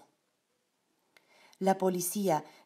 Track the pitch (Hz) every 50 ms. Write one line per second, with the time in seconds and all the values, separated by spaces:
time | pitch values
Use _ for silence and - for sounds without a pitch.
0 | - _ _ _ _ _ _ _ _ _ _ _ _ _ _ _ _ _ _ _
1 | _ _ _ _ _ _ _ _ - - - - 190 190 190 190 190 185 185 180
2 | 175 - - 214 202 190 160 151 - - - - -